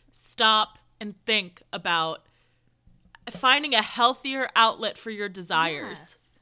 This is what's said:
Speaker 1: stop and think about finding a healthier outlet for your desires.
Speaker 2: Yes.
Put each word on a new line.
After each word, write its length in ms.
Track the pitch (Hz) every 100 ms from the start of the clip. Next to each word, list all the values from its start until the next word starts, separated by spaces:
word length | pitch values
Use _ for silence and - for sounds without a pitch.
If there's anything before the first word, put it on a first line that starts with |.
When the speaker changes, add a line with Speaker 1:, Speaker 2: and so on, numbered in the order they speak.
| _
Speaker 1:
stop 680 | - - - 220 214 214 - _ -
and 140 | 214 190 -
think 360 | 214 180 - _
about 520 | 196 180 170 160 - _ _ _ _ _ _ _ _ _ - -
finding 440 | 180 254 277 302 233
a 60 |
healthier 680 | 214 - 240 254 269 269 254 -
outlet 420 | 226 - 220 -
for 120 | 226
your 180 | 208 202
desires. 720 | 185 170 165 165 147 107 -
Speaker 2:
Yes. 220 | - - - _